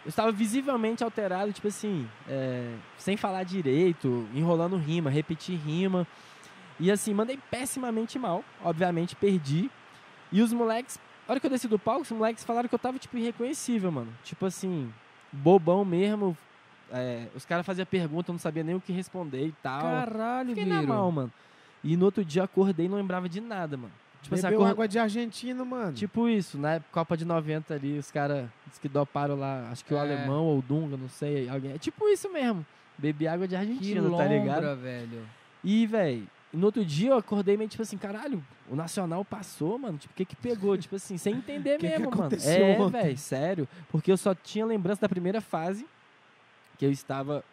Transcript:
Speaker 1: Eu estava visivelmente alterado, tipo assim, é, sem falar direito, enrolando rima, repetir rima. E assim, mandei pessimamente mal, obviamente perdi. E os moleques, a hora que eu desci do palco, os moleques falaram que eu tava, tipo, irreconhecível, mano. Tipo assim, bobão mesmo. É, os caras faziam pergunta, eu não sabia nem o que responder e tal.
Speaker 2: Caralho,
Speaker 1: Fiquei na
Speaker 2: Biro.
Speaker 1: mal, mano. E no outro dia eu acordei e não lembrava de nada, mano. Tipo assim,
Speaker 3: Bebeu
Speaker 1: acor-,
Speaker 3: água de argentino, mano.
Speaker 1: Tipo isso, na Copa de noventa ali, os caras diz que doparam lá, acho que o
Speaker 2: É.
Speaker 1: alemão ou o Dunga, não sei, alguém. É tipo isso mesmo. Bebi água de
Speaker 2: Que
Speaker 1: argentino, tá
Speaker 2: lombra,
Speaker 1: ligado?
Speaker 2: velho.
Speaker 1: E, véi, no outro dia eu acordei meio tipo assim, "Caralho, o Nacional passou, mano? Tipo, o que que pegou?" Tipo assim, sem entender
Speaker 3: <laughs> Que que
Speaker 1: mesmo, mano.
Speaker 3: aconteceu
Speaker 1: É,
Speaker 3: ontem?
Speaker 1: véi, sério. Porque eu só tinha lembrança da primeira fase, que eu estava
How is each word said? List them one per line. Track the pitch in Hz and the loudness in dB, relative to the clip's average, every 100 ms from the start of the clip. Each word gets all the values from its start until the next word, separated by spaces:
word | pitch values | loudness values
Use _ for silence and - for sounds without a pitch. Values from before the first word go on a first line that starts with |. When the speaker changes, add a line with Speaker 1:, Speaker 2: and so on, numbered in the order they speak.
Speaker 1:
Eu | - | -6
estava | 156 220 | 0 2
visivelmente | 208 220 240 269 254 220 226 | 2 0 0 0 0 0 0
alterado, | 233 226 202 180 208 | -2 -2 -2 0 -2
tipo | 202 208 | -2 -4
assim, | 202 214 185 117 - - | -4 -2 -2 -4 -8 -8
é, | 135 131 123 120 113 - - | -4 -2 -4 -6 -10 -14 -10
sem | - 202 | -2 -2
falar | 214 190 | 0 -2
direito, | 185 190 147 135 185 170 135 123 110 127 | -2 -2 2 4 4 4 0 0 -2 0
enrolando | 165 170 170 190 | 2 4 2 0
rima, | 147 165 156 | 0 0 2
repetir | 139 156 160 - 180 | 0 0 -6 -6 -6
rima. | 151 160 190 185 170 - - - - - - - | -2 0 2 2 -2 -6 -20 -20 -20 -20 -20 -2
E | 170 | 2
assim, | 202 220 | 2 0
mandei | 202 220 269 - | 0 0 -2 -6
pessimamente | 233 254 - 254 220 226 285 | -6 -4 -4 -2 -2 -2 -4
mal, | 240 175 - - | -2 -2 -4 -6
obviamente | 170 165 180 170 175 - | -2 2 2 2 -2 0
perdi. | 202 185 139 151 247 - - - - - - | 2 2 2 0 0 -4 -20 -20 -20 -20 -2
E | 180 | 4
os | 233 | 4
moleques, | 233 233 226 254 - - - - | 4 0 0 -4 -14 -18 -20 -2
a | |
hora | 254 | 0
que | 285 | 2
eu | |
desci | 254 240 | 0 2
do | 214 | 0
palco, | - 254 | 2 -2
os | 294 | -2
moleques | 226 220 233 | 0 0 0
falaram | - 233 240 | -4 -2 0
que | 240 | 0
eu | |
tava, | 247 262 | -2 -6
tipo, | - 247 | -6 -4
irreconhecível, | 233 233 233 285 - 233 185 | -4 -2 -4 -4 -2 0 0
mano. | 147 117 117 - | -2 -6 -12 -14
Tipo | - 190 | -4 -4
assim, | 180 190 175 123 113 - - - | -2 -4 -2 -4 -10 -20 -20 -16
bobão | 143 143 196 160 185 202 | 2 8 8 8 2 4
mesmo. | 170 202 214 196 160 - - - - - | 2 2 2 0 -2 -10 -20 -20 -20 -10
É, | 127 127 120 117 | -6 -4 -6 -8
os | - - | -14 -4
caras | 175 175 | -4 -2
faziam | 185 185 | -4 -2
pergunta, | 190 165 156 175 | 0 0 -2 -4
eu | |
não | 175 | -4
sabia | 170 156 | -4 -2
nem | 160 185 | -2 -2
o | |
que | - | -2
responder | 180 180 190 170 131 151 | -4 -4 -8 -6 -4 -4
e | 151 | -4
tal. | 139 135 | -6 -4
Speaker 2:
Caralho, | 247 247 240 220 226 247 254 | -2 0 -2 -4 -4 -2 -4
Speaker 1:
Fiquei | 220 196 | -2 0
na | 170 | 2
Speaker 2:
Biro. | 147 | 2
Speaker 1:
mal, | 208 185 | 2 2
mano. | 160 127 - - - - - | 0 -4 -8 -20 -20 -20 -10
E | 143 170 | -2 4
no | 190 | 4
outro | 202 180 | 4 0
dia | 151 | 0
eu | 190 | 0
acordei | - 196 170 170 | 2 2 4 0
e | |
não | 202 | 0
lembrava | 196 180 180 | -2 -4 -4
de | 175 | -6
nada, | 233 208 165 139 | -8 -6 -6 -6
mano. | 117 - - - | -10 -18 -20 -20
Tipo | - 170 | -4 0
assim, | |
Speaker 3:
Bebeu | 185 214 | 2 4
Speaker 1:
acor-, | 196 | 4
Speaker 3:
água | 202 220 | 4 0
de | 208 | 2
argentino, | 220 214 233 - 240 254 254 | 0 0 -4 -6 -8 -6 -6
mano. | 254 214 | -4 -6
Speaker 1:
Tipo | 127 202 - 233 | -4 -4 0 2
isso, | 220 175 139 | 2 0 -2
na | 147 165 151 | -2 -2 -2
Copa | - 165 170 | -4 0 -2
de | |
noventa | 165 170 156 156 156 151 | 0 0 0 -4 -4 -6
ali, | 139 147 | -4 -4
os | 139 | -4
caras | 156 143 143 120 - - | -2 0 -2 -4 -12 -20
diz | - | -10
que | 147 | -2
doparam | 139 143 147 143 143 | 0 0 0 -2 0
lá, | 135 135 117 | -2 -4 -6
acho | 120 - | -10 -2
que | |
o | 143 | 0
Speaker 2:
É. | |
Speaker 1:
alemão | 147 139 139 139 165 | 0 0 0 2 4
ou | 143 | 2
o | |
Dunga, | 127 147 156 139 | 2 -2 -2 -6
não | 131 | -10
sei, | - 147 147 123 | -6 -4 -2 -2
alguém. | 135 135 | -4 -6
É | 139 | -6
tipo | - - 427 | -8 0 2
isso | 392 403 | 2 2
mesmo. | 349 254 202 151 - - - | -2 0 -2 -6 -16 -20 -4
Bebi | 147 151 156 | -2 0 -2
água | 170 185 | 0 -2
de | 185 | -2
Speaker 2:
Que | |
Speaker 1:
argentino, | 208 254 190 - | -4 -4 -2 0
tá | 196 | 2
Speaker 2:
lombra, | 170 147 | 4 4
Speaker 1:
ligado? | 143 135 143 - 135 | 4 2 0 0 -4
Speaker 2:
velho. | 127 123 117 117 110 117 - - | -6 -8 -10 -12 -14 -20 -20 -10
Speaker 1:
E, | 180 214 226 | 0 4 4
véi, | 220 175 123 98 - - | 2 2 0 -6 -16 -8
no | 156 196 | 2 2
outro | 220 190 | 4 0
dia | 143 226 | 2 4
eu | 262 | 4
acordei | 202 208 190 202 | 4 0 2 2
meio | 214 | 0
tipo | - | -6
assim, | 220 202 | -8 -6
"Caralho, | 202 208 294 220 135 - - | -8 -8 -6 -6 -6 -18 -8
o | 131 | -6
Nacional | 165 - 175 170 202 | -4 -4 -2 -2 -4
passou, | 208 190 - 156 233 | -8 -12 -4 -2 -2
mano? | 262 151 | -4 -8
Tipo, | - | -10
o | - | -8
que | 185 | -8
que | - | -6
pegou?" | 247 233 196 190 | -4 0 2 0
Tipo | 170 196 | 0 -8
assim, | - 185 | -8 -4
sem | 202 233 | -2 -2
entender | - 285 277 294 | -4 -4 0 2
Speaker 3:
<laughs> | |
Que | 330 | 2
que | 320 | 0
Speaker 1:
mesmo, | - | 0
mano. | 247 | 0
Speaker 3:
aconteceu | 156 - 143 175 196 | 0 0 4 6 8
Speaker 1:
É, | 196 | 8
Speaker 3:
ontem? | 196 240 | 4 4
Speaker 1:
véi, | 180 139 | 0 0
sério. | - 131 156 190 139 - 170 | -4 -2 0 0 -4 -6 -4
Porque | 160 - | -2 4
eu | 190 | 4
só | - | 4
tinha | 185 - 214 220 | 0 -4 -4 0
lembrança | 226 180 202 | 0 0 2
da | 202 | 2
primeira | 185 175 214 | 2 0 -2
fase, | 208 170 165 202 294 - - _ _ _ - _ _ - | -2 -4 -4 -4 -8 -20 -20 _ _ _ -20 _ _ 0
que | 139 | 0
eu | |
estava | 139 - 135 139 147 - | 0 -2 -6 -4 -4 -6